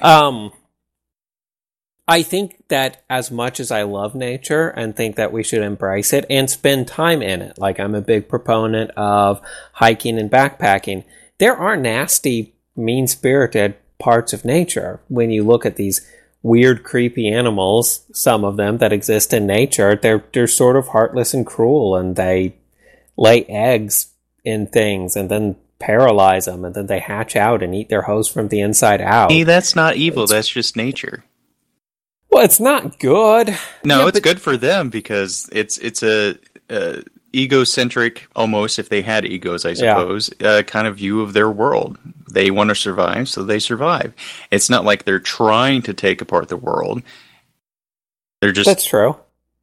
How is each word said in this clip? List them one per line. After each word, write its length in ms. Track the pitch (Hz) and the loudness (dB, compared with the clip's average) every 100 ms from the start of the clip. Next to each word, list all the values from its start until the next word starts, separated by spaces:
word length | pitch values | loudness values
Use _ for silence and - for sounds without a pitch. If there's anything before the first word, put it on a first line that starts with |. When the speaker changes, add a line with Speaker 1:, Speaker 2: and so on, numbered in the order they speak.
| 165 156 143 | 6 6 4
Speaker 1:
Um, 240 | 120 104 - _ _ _ _ _ _ _ _ _ _ _ _ _ _ - | -2 -10 -18 _ _ _ _ _ _ _ _ _ _ _ _ _ _ 0
I 140 | 170 | 0
think 460 | 156 185 196 - - | 0 -4 -6 -10 -4
that 360 | 135 131 - - | -2 -2 -6 -8
as 220 | 127 127 | -6 -6
much 280 | 120 123 123 | -6 -6 -6
as 120 | 123 | -4
I 100 | 110 | -4
love 300 | 104 98 107 | -4 -6 -8
nature 560 | 131 123 131 - 156 165 | -8 -8 -8 -2 -2 -2
and 260 | - 113 104 | -4 -8 -6
think 200 | 113 104 | -6 -4
that 160 | 104 | -4
we 100 | 113 | -4
should 220 | 107 113 | -4 -4
embrace 500 | 104 101 95 98 - | -4 -4 -4 -2 0
it 120 | 139 - | -2 0
and 180 | 135 131 | 0 0
spend 400 | - 147 135 127 | 0 0 0 -2
time 360 | - 165 156 | -2 0 0
in 180 | 101 90 | -2 -6
it, 160 | 95 - | -8 -6
like, 220 | 98 95 | -4 -2
I'm 160 | 101 104 | -4 -4
a 60 | |
big 280 | 101 107 - | 0 -2 -2
proponent 640 | 120 - 113 110 110 107 | -6 -2 0 0 -2 -4
of 500 | - 104 104 101 104 - - - | -4 0 2 2 0 -8 -20 -20
hiking 460 | - 113 110 120 113 | 2 2 2 -2 -4
and 100 | 104 | 2
backpacking, 720 | 131 139 - 104 98 - 95 - _ _ - | 2 2 0 0 0 -2 -10 -12 _ _ 0
there 180 | 214 254 | 0 2
are 180 | 214 190 | -2 -2
nasty, 800 | 120 113 147 - 143 117 107 _ _ - | -2 -2 -2 -2 -2 -2 -6 _ _ -6
mean-spirited 1000 | 113 127 127 - 131 139 120 110 101 101 _ - | -2 -2 -2 -2 0 2 2 0 -2 -4 _ -6
parts 340 | - 117 - | 0 0 0
of 140 | 107 117 | -6 -2
nature. 560 | 165 175 - - - - | 0 0 -4 -8 -10 -6
When 240 | 123 117 | -2 0
you 120 | 110 | 2
look 220 | 104 117 117 | 2 2 2
at 120 | - | -4
these 300 | 98 95 - - _ _ | -4 -6 -8 -20 _ _
weird, 400 | 117 117 127 120 | 2 6 6 4
creepy 440 | - 123 120 123 107 | -2 -2 -2 -2 -2
animals, 760 | 113 123 101 95 110 120 - _ | 0 0 0 2 2 0 -4 _
some 320 | - 131 110 101 | -2 0 2 0
of 100 | 101 | -2
them 220 | 101 117 | -2 0
that 160 | 110 | 0
exist 400 | 104 104 107 - | 0 0 -2 0
in 140 | 113 101 | 0 2
nature, 480 | 104 135 - 101 104 | 2 2 2 2 4
they're, 240 | 113 110 - | 2 0 0
they're 140 | 131 117 | 0 0
sort 300 | - 123 131 | 4 4 4
of 120 | 131 | 2
heartless 440 | 110 113 127 117 | 0 0 0 -2
and 100 | 135 110 | -4 -4
cruel, 500 | - 117 147 104 92 | 0 2 2 2 0
and 200 | 92 90 | -2 -2
they 400 | 92 95 92 - _ _ _ _ _ - | 0 0 -2 -6 _ _ _ _ _ 2
lay 260 | 110 120 - | 6 6 2
eggs 680 | 104 120 117 101 - - _ _ _ | -2 0 0 0 -4 -6 _ _ _
in 240 | - 110 98 | -6 -4 0
things 480 | 117 107 95 90 104 | 2 2 0 -4 -6
and 120 | 95 | -2
then 260 | 107 104 92 _ - | -2 -2 -6 _ -10
paralyze 640 | - 110 131 101 95 95 90 | 0 4 6 6 4 4 -2
them, 180 | 90 | -8
and 120 | 90 101 | -10 -8
then 100 | 98 | -6
they 140 | 92 | -6
hatch 360 | - 104 110 - | -6 -8 -4 0
out 280 | 107 113 | 0 0
and 100 | 90 | -2
eat 160 | 95 110 | -6 -4
their 140 | 104 | -4
host 280 | 104 107 107 | -2 -2 -4
from 160 | 110 107 | -6 -4
the 120 | 104 | -2
inside 400 | 101 104 110 101 | -2 2 2 2
out. 300 | 95 113 175 | 2 4 6
Speaker 2:
Hey, 100 | 160 | 4
that's 320 | 165 180 - 170 | 4 4 2 0
not 200 | 160 139 | 0 2
evil. 280 | 160 135 | -2 0
Speaker 1:
It's 80 | 101 | 0
Speaker 2:
That's 160 | 107 110 | 0 0
just 300 | 123 117 113 | -4 -4 -4
nature. 460 | 123 135 - - _ _ _ _ _ _ _ _ _ _ _ | -6 -6 -12 -14 _ _ _ _ _ _ _ _ _ _ _
Speaker 1:
Well, 140 | 320 220 | 4 4
it's 140 | - | 4
not 400 | 247 285 - - | 2 0 -4 -4
good. 480 | 131 180 214 226 214 180 - - | 2 4 6 4 2 -4 -12 -6
Speaker 2:
No, 180 | 147 139 | 2 4
Speaker 1:
Yeah, 60 | 160 | 4
Speaker 2:
it's 80 | 202 | 2
Speaker 1:
but 60 | |
Speaker 2:
good 180 | 160 180 | 2 0
for 140 | 160 123 | -2 -2
them 320 | 131 196 135 | 0 0 -2
because 600 | 107 95 104 95 - - | -6 -4 -4 -4 -8 -6
it's, 260 | 107 104 - | -4 -4 -6
it's 240 | 117 - | -8 -2
a, 340 | 110 107 104 - _ - - | 0 2 0 -4 _ -20 -10
a 320 | 104 85 - - _ _ | -6 -6 -8 -14 _ _
egocentric, 920 | 131 131 135 120 - 123 123 117 - - - | -4 2 2 2 0 -2 -2 -2 -4 -8 -4
almost, 420 | 113 107 107 - | -2 0 -2 -6
if 100 | - | -4
they 120 | 104 | -4
had 240 | 107 110 - | -2 -2 -4
egos, 400 | 92 90 87 - | -6 -6 -6 -6
I 40 | |
Speaker 1:
Yeah. 60 | - | 0
Speaker 2:
suppose, 540 | 117 101 90 101 - - | 2 2 0 -4 -6 -2
uh, 220 | 104 104 | 2 2
kind 240 | 101 107 110 | 2 -4 -4
of 100 | 98 | -4
view 240 | 98 107 | -4 -2
of 120 | 104 | -2
their 160 | 104 110 | 0 0
world. 460 | 101 131 117 - - - - - | 0 0 0 -4 -10 -20 -20 -6
They 200 | 98 98 | 0 2
wanna 240 | 98 107 104 | 2 0 0
survive, 540 | 104 92 87 110 135 | -4 -2 -2 -2 -6
so 140 | 107 | -8
they 160 | 98 107 | -4 -4
survive. 540 | - 117 156 160 117 - - - - | -4 -4 -2 -2 -4 -12 -18 -18 -4
It's 180 | 104 - | -2 2
not 140 | 117 101 | 2 2
like 180 | 101 - | 0 0
they're 140 | 98 | -2
trying 640 | - - 110 110 135 131 | -4 0 2 2 2 0
to 100 | 113 | -4
take 280 | 95 98 90 | -4 -2 -2
apart 260 | 82 87 80 | -2 -2 -2
the 80 | 90 | -6
world. 460 | - - - - - - _ _ _ _ _ _ _ _ _ _ _ _ | -4 -4 -4 -6 -10 -20 _ _ _ _ _ _ _ _ _ _ _ _
They're 100 | 101 | -2
just 160 | 95 143 | 2 2
Speaker 1:
That's 180 | 190 - | 2 0
true. 320 | 107 117 - _ _ _ _ | 2 2 -2 _ _ _ _